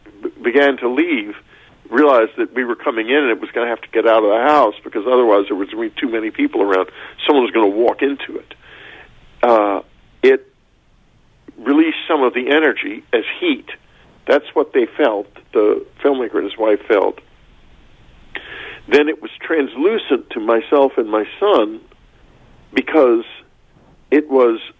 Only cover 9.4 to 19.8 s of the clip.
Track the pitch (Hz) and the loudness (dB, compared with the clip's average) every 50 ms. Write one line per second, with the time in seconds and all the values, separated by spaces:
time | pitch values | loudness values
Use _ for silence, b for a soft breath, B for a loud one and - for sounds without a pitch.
9.4 | - 120 117 107 104 104 98 - - _ _ _ _ _ _ _ - 131 131 131 | 2 2 4 4 2 0 -2 -4 -8 _ _ _ _ _ _ _ 4 4 4 2
10.4 | - _ _ _ _ _ _ _ _ _ _ _ _ _ _ _ _ _ _ _ | 0 _ _ _ _ _ _ _ _ _ _ _ _ _ _ _ _ _ _ _
11.4 | _ - - - 110 131 143 156 165 156 - - - - 165 143 131 120 107 123 | _ -20 -20 -8 -4 0 2 2 2 2 -2 -4 -4 -2 0 2 2 0 0 -2
12.4 | 127 131 143 156 156 139 - - - 98 107 - - _ 127 113 - - - - | -2 0 2 2 2 2 0 -2 -6 -10 -10 -12 -4 _ -2 -2 -2 -6 -8 -4
13.4 | 180 170 131 - - - - b b b b b b b b b _ - 131 147 | -2 -2 -2 -2 -6 -14 -20 b b b b b b b b b _ 0 0 0
14.4 | - - - 160 147 - - 135 117 - - - 151 120 107 101 104 - - - | 0 -2 -2 -2 -2 0 0 0 0 0 0 0 0 0 0 -4 -6 -10 -16 -20
15.4 | - _ - 113 107 107 101 - - - - - - 143 139 127 120 107 107 92 | -14 _ 0 2 2 2 2 -2 -4 -10 -8 -4 -2 -2 0 -2 -4 -4 -4 -4
16.4 | - 101 - 113 110 110 104 104 - - 110 98 92 95 95 - - _ _ _ | -6 -6 -6 -2 0 0 0 0 0 0 2 2 2 0 -2 -6 -14 _ _ _
17.4 | _ _ _ _ - - - _ _ - - _ - - - - - - B B | _ _ _ _ -20 -20 -20 _ _ -20 -20 _ -20 -20 -20 -20 -20 -20 B B
18.4 | B B B B B B B B B - 117 147 151 151 156 - - - - - | B B B B B B B B B 2 4 4 4 2 -2 -6 -10 -16 -16 -12
19.4 | - - 165 156 135 120 - 127 | -6 -2 -2 -2 -2 -2 -2 -2